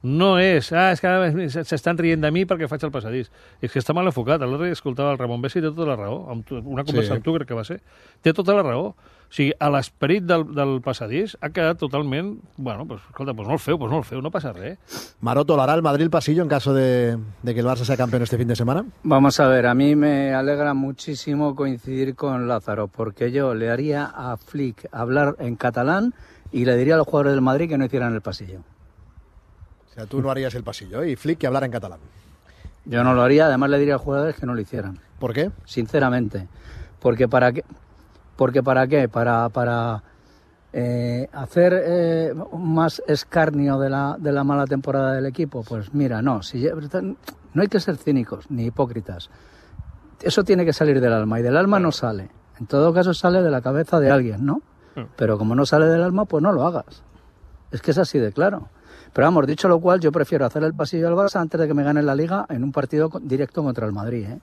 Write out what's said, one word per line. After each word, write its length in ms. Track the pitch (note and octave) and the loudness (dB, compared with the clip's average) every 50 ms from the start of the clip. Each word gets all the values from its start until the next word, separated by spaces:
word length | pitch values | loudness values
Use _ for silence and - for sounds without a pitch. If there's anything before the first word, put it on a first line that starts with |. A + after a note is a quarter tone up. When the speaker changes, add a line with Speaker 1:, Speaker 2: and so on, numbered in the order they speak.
| - | -2
Speaker 1:
No 320 | B2+ C3+ D#3+ F3+ G3 F#3+ F3+ | 0 2 4 4 4 6 6
és, 320 | F#3 F#3+ F3+ D3+ A#2+ - | 4 4 4 2 2 2
"Ah, 180 | E3 E3 F#3 F#3+ | 2 4 4 4
és 100 | F3+ - | 4 2
que 60 | - | 2
ara 220 | F3+ F3+ F#3 F#3 E3+ | 2 2 2 2 2
s-, 320 | D3+ F3+ F#3 D3 B2+ E3 D#3 | 0 0 -2 -2 -4 -6 -4
s'estan 320 | - E3 D3+ - - F3 | -4 -4 -2 0 -2 -2
rient 240 | D#3+ E3+ E3 E3 D#3+ | 2 2 2 2 2
de 100 | D#3 D3+ | 2 0
mi 120 | D3+ F3 G3 | 2 0 0
perquè 220 | F3+ F#3+ E3 D#3+ C3 | 0 -2 -2 -2 -6
faig 140 | D3+ C#3+ | -6 -6
el 80 | - D3+ | -6 -6
passadís." 400 | C#3 C3+ G#2+ A2 A#2 C3 A#2 - _ _ - - - _ | -6 -6 -8 -6 -6 -6 -6 -8 _ _ -20 -20 -14 _
És 100 | - A#2+ | -10 -4
que 80 | - C#3 | -4 -4
està 160 | A#2 - D#3 | -2 0 0
mal 100 | F3 F#3 | 0 0
enfocat. 340 | F#3 C3+ C3 A#2 A#2+ D3+ D#3+ | 0 0 -2 0 0 0 0
L'altre 240 | C3+ B2 C3 C#3+ E3+ | 0 -2 -2 -2 -2
dia 80 | F3+ | -4
escoltava 400 | E3+ - _ D3 B2+ C3+ C#3 C#3+ | -4 -4 _ -8 -4 -2 -2 -2
el 60 | C#3+ B2 | -2 -2
Ramon 220 | B2 A#2+ A#2+ A#2+ | -4 -6 -4 -4
Bessi 180 | A#2+ - - F#3 | -6 -4 -2 -2
i 20 | |
té 60 | D#3 D#3 | -2 -2
tota 160 | D3+ E3 E3+ | -4 -2 -2
la 80 | D3+ C3+ | -2 -2
raó. 300 | G#2+ G2+ G2+ A#2+ F3+ F#3 D3 | -4 -4 -8 -8 -8 -10 -10
Amb 160 | B2 A#2 G#2+ | -12 -12 -10
tu, 120 | - C3+ A#2+ | -10 -12 -12
una 240 | A2+ C#3 C3+ C3 | -10 -8 -6 -6
conversa 300 | C#3+ D3 D3 A#2+ A2 G#2 | -4 -2 0 0 0 0
Speaker 2:
Sí. 40 | - A#2 | -2 -2
Speaker 1:
amb 40 | A2+ | -2
tu 80 | D#3+ E3 | -2 -2
crec 120 | E3 C#3 | -2 -4
que 80 | B2 B2 | -4 -6
va 80 | A#2 | -8
ser. 180 | A2 - E3+ G3 _ _ _ - _ - _ _ | -6 -8 -12 -14 _ _ _ -20 _ -20 _ _
Té 120 | _ D#3+ | _ 0
tota 200 | D#3+ - F#3 F3 | 2 2 2 2
la 100 | G3+ G#3 F#3 | 2 2 2
raó. 220 | C#3+ A#2 B2+ F3 G#3 | 0 -2 -2 -4 -6
O 60 | F#3+ _ _ - _ _ _ _ - | -10 _ _ -20 _ _ _ _ -4
sigui, 180 | - D3 C#3 D#3 - | -2 0 0 0 0
a 100 | D3 D3 | 0 2
l'esperit 540 | C#3+ C3+ B2+ - _ _ - C#3 E3+ G#3 F3+ | 2 0 -2 -4 _ _ 0 0 0 0 2
del, 180 | E3+ F3 E3 D#3 D3+ D3 | 2 2 2 2 -2 -2
del 240 | D3 C#3+ C#3 C3+ C3 | -2 -2 0 -2 -2
passadís 560 | B2 C3+ B2+ - A#2+ G#2 A#2+ D#3 G#3+ G#3+ - - | -4 -4 -6 -6 -6 -6 -4 -4 -4 -4 -6 -10
ha 100 | - D3+ | -10 -8
quedat 280 | D#3+ F#3+ E3 D#3+ E3+ E3+ | -2 0 0 0 0 -2
totalment... 600 | E3 C#3 C3 D3 D3+ C#3+ C3 D3 F3+ G3+ G#3 - - - _ | -4 -4 -2 -2 -2 -2 -4 -4 -4 -6 -10 -12 -18 -20 _
Bueno, 280 | - C3+ B2+ G#2+ G#2 B2 | -10 -8 -8 -8 -8 -10
pues, 160 | - A#2 G2 - - | -12 -12 -16 -16 -20
escolta, 240 | - - C3+ C#3 | -14 -10 -8 -8
pues 140 | B2+ A2 G#2 G#2 | -8 -8 -4 -4
no 60 | C#3+ | -4
el 60 | D3 | -4
feu, 180 | - - D#3+ E3 | -2 -2 -2 -2
pues 120 | B2+ G#2+ | -2 -2
no 60 | C3 D#3+ | -2 -4
el 60 | C3 | -4
feu, 160 | - A#2+ C3 | -6 -10 -8
no 100 | C3 D#3+ | -8 -6
passa 200 | - F#3+ D3 C3 | -6 -6 -6 -6
res. 240 | G2+ F2 F#2 B2+ F#3 - _ _ - - - - _ _ | -10 -10 -12 -12 -12 -14 _ _ -16 -16 -16 -16 _ _
Speaker 2:
Maroto, 340 | - A#2 B2 C#3 D3 C#3+ D#3+ | -2 0 2 2 2 4 4
¿lo 60 | D3 | 4
hará 100 | C3 C3+ D3+ | 4 4 2
el 80 | E3 | 2
Madrid 200 | E3 D#3 C#3+ C#3+ | 2 2 2 2
el 80 | D#3+ E3 | 2 2
pasillo 320 | D#3 D#3+ - - D3+ E3+ | 2 0 0 2 0 0
en 60 | F3 D3+ | 2 0
caso 260 | D3+ C#3 - C#3 C3+ | 0 0 2 2 2
de, 420 | C3+ C3 B2+ B2+ B2 B2 A#2 A#2 A2+ A2 G#2+ G2 - | 2 4 4 2 2 2 0 -2 -4 -6 -10 -14 -8
de 120 | - A#2+ A#2 | -6 -4 -2
que 60 | A#2 | 0
el 60 | A#2 | 0
Barça 180 | B2 C3 A#2+ B2 | 0 0 -2 0
sea 120 | A#2 C3+ | -2 0
campeón 280 | A#2+ B2+ B2 A2+ B2 A#2+ | 0 0 0 2 0 0
este 120 | A2+ - | 0 0
fin 120 | A#2 B2 A#2 | -2 0 0
de 80 | A#2+ | 0
semana? 280 | A2 A#2+ A#2+ C3+ E3+ A3+ B3+ - _ - | 0 0 0 0 -2 -4 -6 -14 _ 0
Speaker 3:
Vamos 340 | E3 C#3+ C3+ C#3 C#3 C3+ - | 2 4 6 6 4 4 4
a 60 | D3 | 4
ver, 200 | C3 C3 B2+ A#2+ | 6 6 4 4
a 80 | B2 B2 | 4 4
mí 200 | B2+ C#3 D3 D3 | 4 4 4 4
me 400 | D3 D3 D3 C#3+ C#3 C#3 C3+ C3+ | 4 4 2 2 2 0 0 0
alegra 400 | C3 C3 C#3 D3 C#3+ D3 D3 C#3 | 0 0 0 0 0 0 0 0
muchísimo 800 | C3+ C3+ C3+ C3+ - - - D3 C3 - - C#3+ C#3+ D3 C#3+ C3+ | -2 -2 -4 -6 -10 -10 -10 -10 -8 -6 -4 -2 0 0 -2 -2
coincidir 600 | C3+ C#3+ C3+ C3 A#2+ - C3 C3 C3 C3+ C3+ B2+ | -2 -4 -4 -4 -6 -8 -8 -4 -2 -2 -4 -4
con 300 | - - C#3+ C3 B2 B2 A#2+ | -4 -4 -4 -2 -2 -2 -2
Lázaro, 400 | B2 A2 - - G#2 G2+ G#2 G2 | -2 -2 -2 -4 -4 -4 -4 -6
porque 420 | _ - A2+ A2 G#2 - A#2+ A#2+ | _ -6 -8 -8 -4 -4 -4 -2
yo 240 | B2 C#3 C#3 C3 A#2+ | 0 0 0 0 0
le 160 | A2 A2+ A#2 | -2 -2 -2
haría 340 | A#2 A#2+ C#3+ D3+ C#3+ C#3+ C#3+ | -2 -2 -2 -2 -2 -2 -4
a 320 | B2+ - - C3 B2+ A#2+ | -6 -8 -10 -8 -8 -10
Flick 520 | G#2+ - - - D3 C#3 B2+ A2+ _ - - | -10 -12 -12 -6 -4 -4 -4 -6 _ -16 -14
hablar 440 | - A2+ A#2+ A#2+ B2+ C#3+ D3 C#3+ C#3+ - | -8 -6 -4 0 2 2 2 2 0 -4
en 160 | C#3 A#2+ A#2 | -6 -8 -6
catalán 560 | G#2+ - B2 A2 B2 A#2+ C#3 E3+ G3 A3 B3 - - - - - - _ - | -2 -4 -2 -2 0 0 0 0 0 0 -2 -4 -6 -18 -20 -20 -20 _ -8
y 140 | - C3 B2 | -4 0 2
le 100 | B2+ B2 | 2 4
diría 180 | A#2+ B2+ C#3+ D#3+ | 4 4 4 4
a 40 | D#3+ | 4
los 80 | D3 | 2
jugadores 260 | - - D3 C#3+ C#3 C#3 | 2 2 2 2 4 2
del 60 | C3+ | 4
Madrid 280 | B2+ C3 C3 C#3+ E3+ E3+ | 2 2 2 2 0 0
que 80 | D#3 C3+ | 0 -2
no 60 | C3+ | -2
hicieran 260 | A#2+ - C3 B2 A#2+ A2+ | 0 0 -2 -2 -2 -2
el 60 | A2 | -4
pasillo. 380 | - G#2 - - G#2 F2+ F#2+ F#2+ F2 _ - _ - - _ - - - - - - _ _ - _ _ - _ - - - _ _ _ | -6 -8 -12 -10 -12 -14 -14 -16 -18 _ -20 _ -20 -20 _ -20 -20 -20 -20 -20 -20 _ _ -20 _ _ -20 _ -20 -20 -20 _ _ _
Speaker 2:
O 20 | _ | _
sea, 120 | A#2 A2 | -16 -12
tú 140 | G2+ C3+ C3+ | -6 -4 -2
no 80 | C3+ C#3 | -2 -2
harías 240 | C3 C3+ C3 B2+ B2 | -2 -2 -4 -4 -6
el 100 | B2+ G#2 | -6 -10
pasillo, 380 | A2+ A2 - G#2 F#2 F#2 A#2+ | -10 -12 -12 -14 -10 -8 -6
¿eh? 80 | D#3+ E3+ | -4 -4
Y 40 | C3+ | -4
Flick 220 | - - D3 E3+ D#3+ | -4 -2 -4 -4 0
que 80 | - | 0
hablara 200 | C3 B2+ C3+ C3+ | 0 0 0 -2
en 60 | B2+ | -2
catalán. 280 | A#2 A#2 - F#2+ F2 - - - _ - _ - - _ _ _ - _ - - - _ _ | -6 -8 -8 -10 -16 -16 -20 -20 _ -20 _ -20 -20 _ _ _ -20 _ -20 -20 -20 _ _
Speaker 3:
Yo 200 | - B2 A#2+ B2 | -4 0 2 4
no 100 | B2+ B2+ | 4 4
lo 80 | B2 | 4
haría, 240 | A#2+ B2+ C#3+ D3+ D#3 | 6 6 6 6 6
además 240 | D#3+ C3+ B2+ C#3 C#3 | 6 4 2 2 2
le 80 | C#3+ C#3+ | 2 2
diría 160 | C#3+ C#3+ C#3+ | 2 2 0
a 20 | B2+ | -2
los 40 | - | -2
jugadores 300 | D3 C#3 C#3 D3 D#3+ D3 | -4 -2 -2 -2 -2 -4
que 100 | - - | -6 -8
no 80 | B2+ B2 | -6 -6
lo 60 | A#2 | -6
hicieran. 380 | G#2 - - - G2 G2 F#2+ F2 _ _ _ - | -8 -8 -8 -10 -10 -10 -12 -14 _ _ _ -8
Speaker 2:
¿Por 140 | - A#2+ | -6 -4
qué? 180 | A2 C3+ D#3+ G3+ F#3+ - - | -2 -2 -2 -2 -4 -12 -18
Speaker 3:
Sinceramente. 840 | - - B2+ A2+ A2 - D3+ C#3 B2+ B2 B2 A#2+ G#2 - G2+ F#2 - - - - - - - - - - - | -10 -6 -6 -6 0 0 2 2 2 2 0 -2 -4 -6 -8 -10 -12 -16 -20 -20 -18 -16 -16 -16 -18 -18 -2
Porque 300 | - B2+ A#2 A2+ C3 A#2 | 0 0 2 4 2 2
para 240 | B2 B2+ B2 B2 | 4 4 4 4
qué, 120 | B2 - - - - - - _ - - - - _ - _ - - | 2 0 -8 -10 -18 -20 -20 _ -20 -20 -20 -20 _ -20 _ -20 -2
porque 260 | - C3 B2 B2 C#3 | 0 0 2 2 2
para 240 | B2 C3+ C3 B2+ C3 C3 | 2 4 4 2 4 4
qué, 200 | D3 D3 C3 A#2 | 4 2 2 2
para, 400 | - A#2 A#2 A#2+ A#2 A2+ A#2 A#2 | 0 0 2 2 2 2 0 0
para, 520 | G#2+ B2+ A#2+ A#2+ A#2+ A#2+ A#2 A#2 A2+ G#2 - _ _ _ _ _ _ _ _ _ _ _ _ _ | 0 -2 0 0 0 0 -2 -2 -4 -6 -8 _ _ _ _ _ _ _ _ _ _ _ _ _
eh, 560 | - - A#2+ B2 B2 A#2+ A#2+ A#2+ A#2+ B2 - - | -6 -6 -4 -2 -2 -2 -2 -2 -2 -4 -6 -8
hacer, 480 | - C#3+ C3+ - - F3 F3 F3+ F3+ F#3 C#3 | -10 -12 -12 -2 2 4 4 6 4 2 0
eh, 500 | E3 F3 F3+ E3+ E3 E3 D#3+ E3 D#3 - D#3+ - - - E3 | 0 0 2 2 2 2 0 0 -2 -4 -6 -8 -10 -10 -6
más 440 | F3+ E3 D#3+ D#3+ E3 D#3+ - - - | -2 0 2 4 2 2 0 -4 -2
escarnio 720 | - D3+ C#3+ - - - E3+ D#3+ D#3 D3 D3 C#3+ C#3+ C#3 C3+ | -2 -2 -2 -2 -2 2 2 2 2 2 0 0 2 2 0
de 120 | C3+ C3+ | 0 0
la, 260 | C3+ C#3 C#3 C#3 D3+ - | 0 -2 -2 -2 -4 -4
de 140 | E3 D3 | -2 -2
la 100 | C#3+ C#3+ | 0 0
mala 240 | C#3 C#3 C#3+ C#3+ C#3 | 2 2 2 2 0
temporada 460 | C3 C#3+ C3+ C3+ C#3 C3+ C3+ C3+ C3 C3 | 0 -2 -2 -2 -2 -2 0 0 0 0
del 120 | C3 C3+ | -2 -2
equipo, 360 | C#3 B2+ - E3+ C#3+ - B2+ | -4 -2 -4 -6 -4 -4 -10
pues 300 | A2+ - A#2+ A2 G2+ F#2+ | -8 -6 -8 -8 -8 -4
mira, 300 | - C#3+ C#3+ C3 A#2+ A2 | -2 0 0 0 0 0
no, 200 | A#2 C#3 B2+ G#2+ | 0 0 0 -2
si 180 | - - - B2 | -4 -6 -6 -2
ya, 100 | B2 D#3+ | -2 -2
no 880 | - D#3+ D3 C#3+ - F#3+ F#3 F#3+ - - - - - - - - - C#3 | -2 -4 -8 -6 -6 -4 -4 -4 -8 -10 -14 -20 -20 -20 -20 -4 0 0
hay 60 | G3 G3+ | 0 2
que 100 | - G3+ | 2 0
ser 160 | - - D#3+ C3+ | 0 0 -4 -2
cínicos 480 | - - C#3+ C3 A#2 - - G2+ - - | 0 2 2 2 0 -2 -8 -12 -10 -8
ni 160 | C#3+ A#2+ A2+ | -6 -4 -4
hipócritas. 640 | A#2 A#2 - C#3 A#2+ A#2 A#2 F#2+ - F#2+ F2+ - - - - - - - - - - - - - - - - - - - - | -4 0 -2 -2 -2 -2 -8 -10 -10 -12 -12 -14 -18 -20 -20 -20 -20 -20 -20 -20 -20 -18 -18 -16 -16 -18 -20 -20 -20 -20 -4
Eso 200 | - E3+ - - G3 | -4 0 2 2 4
tiene 200 | F3 G3+ F3+ F3 | 4 4 4 4
que 80 | - | 2
salir 280 | - - D#3+ D3+ C#3 C3+ | 2 2 4 4 4 4
del 120 | B2 A#2+ | 4 4
alma, 260 | A2+ A2 G#2+ G#2+ A2 A#2 | 2 2 2 0 0 0
y 20 | |
del 140 | A#2 B2 C3 | 0 2 4
alma 220 | D#3+ F#3 G3+ G#3 G3 | 4 4 4 4 4
no 140 | F3+ E3 | 2 2
sale. 380 | C#3+ - - A#2+ G#2+ G2 F#2+ G2+ - - _ _ _ - | 0 -2 -4 -4 -4 -6 -10 -12 -16 -20 _ _ _ -14
En 80 | A2+ | -8
todo 260 | - - C#3 D3+ E3+ E3 | 0 2 4 4 4 4
caso, 180 | F3+ F3+ F#3 | 4 2 2
sale 300 | F3 - - F3+ F3+ F#3 | 2 2 2 2 4 4
de 80 | F3+ E3 | 4 2
la 100 | C#3+ B2+ | 2 0
cabeza 400 | A#2+ B2+ C3+ D3 E3 - - E3 | 0 0 0 0 0 2 2 4
de 100 | C#3+ C3+ | 4 6
alguien, 340 | C#3 C#3 B2+ A#2 G#2+ G2 B2+ | 4 4 2 0 -2 -2 0
¿no? 160 | C#3+ - D4+ - _ _ _ _ - _ | 0 0 -2 -4 _ _ _ _ -16 _
Speaker 1:
Hmm. 60 | - A#2 - - | -12 -12 -12 -4
Speaker 3:
Pero 200 | - A#2 A2 G#2+ | -2 0 0 2
como 180 | G2+ A2 A2 A#2 | 2 0 0 2
no 120 | B2+ C#3+ | 2 2
sale 200 | - - D3+ D#3 | 4 4 4 6
del 160 | D#3+ E3 E3 | 6 4 4
alma, 220 | F3 F3+ F3+ G3 G#3+ | 2 2 2 0 0
pues 180 | - - D3+ | 0 0 2
no 100 | D3+ G3+ | 2 2
lo 140 | G3 C#3+ C3 | 2 2 0
hagas. 360 | E3+ E3+ C#3 - - - - - _ _ - _ - _ _ - - - - - - | 0 -2 -4 -8 -10 -20 -20 -20 _ _ -20 _ -20 _ _ -20 -20 -20 -20 -20 -12
Es 120 | - A#2 | -12 -6
que 80 | - - | -2 0
es 80 | D#3 F3+ | 2 2
así 200 | F3+ - - D3 | 0 2 2 0
de 140 | A#2 G#2 | 0 0
claro. 360 | G2+ - D#3+ G3 G3 - - - _ - _ - - - - - | 0 0 0 0 0 -2 -12 -16 _ -20 _ -20 -20 -20 -20 -6
Pero 140 | _ - B2+ | _ 2 2
vamos, 200 | D#3+ F3+ D#3+ C#3 | 4 4 4 2
dicho 220 | C3+ D3+ - - F#3+ | 2 -2 0 2 4
lo 100 | E3+ E3 | 4 4
cual, 200 | E3+ F3+ F3+ F#3+ | 4 4 2 4
yo 100 | E3 D#3 | 4 2
prefiero 340 | D3 E3+ D3 - F3 C#3+ C3+ | 2 2 -2 0 0 0 0
hacer 160 | A#2 - D3+ | 0 0 0
el 120 | D#3 D#3+ E3 | -2 -2 -2
pasillo 320 | D3+ D#3 C3+ - E3 E3 E3+ | -2 -6 -4 -2 -2 0 0
al 60 | E3+ | 2
Barça 260 | F3+ G3 G3 - G3 | 2 2 0 0 -2
antes 200 | E3+ D#3 - D#3+ | -4 -2 -2 -2
de 60 | E3 | 0
que 80 | D3+ D3 | 0 2
me 80 | D3 | 0
gane 200 | C#3+ C#3+ D3 D3 | 2 2 2 2
la 120 | D3 D3 C3+ | 2 0 0
Liga 320 | C#3 D#3+ E3 F#3 G3+ G#3 - | 0 -2 -2 -2 -4 -4 -4
en 160 | D#3 A#2+ B2+ | -6 -4 -4
un 80 | C#3+ | -2
partido 380 | C3+ D3+ C3+ C3 - D3+ D#3 D#3+ | -2 -4 -4 -2 0 0 0 0
co-, 100 | D#3+ - | -2 -8
directo 420 | - D3 C3 C3+ C#3+ - _ E3+ | -6 -4 -2 -2 -2 -4 _ -4
contra 240 | D3+ C#3 B2 B2 A2+ | -4 -2 -2 -4 -4
el 60 | G#2+ | -4
Madrid, 320 | G2+ G2+ G#2 A#2 A#2+ A#2 G#2 | -4 -4 -6 -6 -6 -6 -8
¿eh? 140 | G2 B2 - | -8 -12 -14